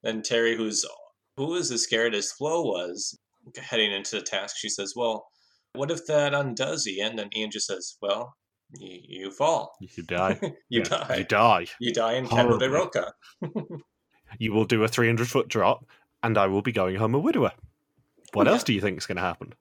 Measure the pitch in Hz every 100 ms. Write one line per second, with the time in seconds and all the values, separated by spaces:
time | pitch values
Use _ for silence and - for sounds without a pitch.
0 | 110 110 110 117 117 113 110 101 - -
1 | - _ _ - 143 175 139 120 - 113
2 | 117 104 101 - 147 165 147 92 87 90
3 | - - _ _ - 131 - 117 104 98
4 | 101 107 - 98 101 - 107 - 98 120
5 | 117 110 - _ _ _ _ 127 143 165
6 | - 151 143 143 135 113 135 156 110 95
7 | 107 113 104 110 107 101 - 95 - -
8 | 101 101 123 _ _ _ _ - 95 90
9 | - 92 95 - 151 156 - - 95 -
10 | 82 87 95 - 190 - _ 120 101 -
11 | - 131 98 104 117 95 87 - 117 117
12 | 113 123 123 117 120 113 131 147 185 -
13 | 90 - - _ 165 208 - 160 _ _
14 | _ _ _ 110 110 104 107 117 113 120
15 | 117 113 120 135 - 110 95 - - _
16 | _ _ 117 107 95 98 104 110 92 95
17 | 110 131 220 269 113 - - _ _ _
18 | _ _ _ 107 113 226 - 104 98 90
19 | - 90 90 80 - -